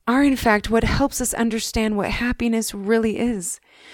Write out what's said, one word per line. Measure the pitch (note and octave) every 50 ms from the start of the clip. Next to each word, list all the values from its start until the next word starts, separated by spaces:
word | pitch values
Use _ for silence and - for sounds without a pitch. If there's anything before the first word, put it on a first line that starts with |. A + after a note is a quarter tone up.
| - -
are, | A#3+ C4+ C#4+
in | C#4+ C4
fact, | A#3+ - A#3+ G#3+ G#3 G3 -
what | A3 A3+ A3+
helps | - - - C#4 C#4 - -
us | B3 - -
understand | - A#3 A#3 G#3+ A3+ - - - A#3 A3 G#3+ G#3+ G3+
what | F#3 -
happiness | G3+ - A#3+ B3 B3 - A#3 A#3 A3+ A3+ G#3+ - -
really | G3+ G3 G3 A3+ A3+ A3 A3+ G3+ -
is? | A3+ A#3+ A#3+ G3 E3+ - - - _ _ _ - - -